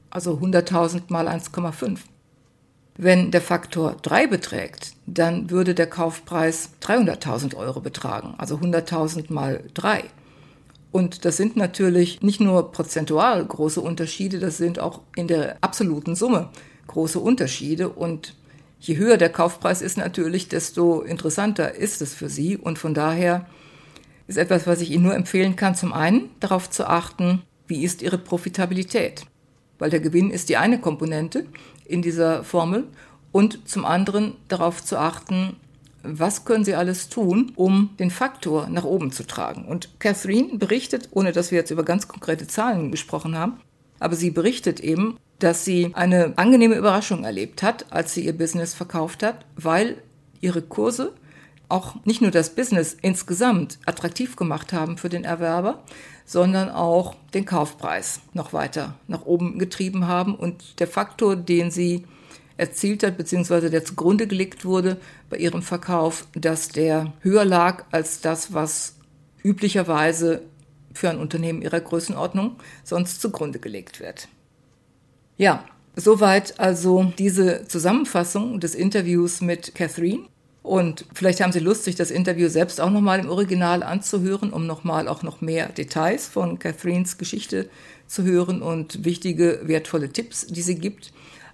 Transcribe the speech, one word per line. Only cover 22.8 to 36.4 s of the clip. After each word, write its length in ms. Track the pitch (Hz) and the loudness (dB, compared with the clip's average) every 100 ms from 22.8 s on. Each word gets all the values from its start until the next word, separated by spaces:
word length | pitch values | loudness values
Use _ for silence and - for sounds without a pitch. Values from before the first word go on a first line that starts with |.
| 160 | -2
daher 520 | 151 156 165 175 180 180 - - - - - - - - | 0 0 2 2 0 -4 -20 -20 -20 -20 -20 -20 -20 -6
ist 100 | 185 | -2
etwas, 300 | 180 180 170 | 2 2 2
was 120 | 175 | 0
ich 120 | 165 | 2
Ihnen 100 | 156 | 4
nur 140 | 180 190 | 4 4
empfehlen 400 | 180 190 190 185 | 0 2 2 2
kann, 180 | 196 | 0
zum 180 | 185 180 | 0 -2
einen 380 | 156 160 226 - - | 0 4 4 2 -6
darauf 320 | 190 185 - | 0 0 -2
zu 180 | - - | -4 0
achten, 540 | 170 - - 175 180 - _ - | 0 0 -2 2 2 -2 _ -6
wie 160 | 156 | -2
ist 200 | 170 180 | -2 -2
Ihre 160 | 156 180 | -2 -4
Profitabilität? 1080 | - 175 180 180 180 185 185 226 - - - _ _ _ _ - | -2 -4 -4 -2 -2 -2 -2 -2 -2 -6 -20 _ _ _ _ -4
Weil 100 | 151 | 0
der 80 | 160 | 2
Gewinn 320 | 156 170 190 | 2 4 4
ist 180 | 180 - | 0 0
die 80 | 117 | 4
eine 220 | 202 240 | 4 2
Komponente 680 | 175 151 160 156 165 269 - - - - - | 0 -2 -4 -4 -4 -4 -6 -12 -20 -18 -6
in 140 | 175 | -2
dieser 440 | 170 165 165 156 | -2 2 2 2
Formel. 400 | 110 175 165 208 294 - - - _ | 0 0 0 -2 -4 -14 -20 -20 _
Und 360 | 190 214 - - | 4 4 2 -8
zum 160 | 196 | -4
anderen 520 | - 175 196 208 214 - - | 0 2 2 0 -2 -4 -6
darauf 340 | 180 170 170 | 0 0 -2
zu 140 | - 190 | -4 -2
achten, 600 | 160 170 - 185 185 - - _ - _ | -2 -4 -4 -2 -2 -6 -20 _ -20 _
was 420 | - 156 175 208 | -8 0 0 0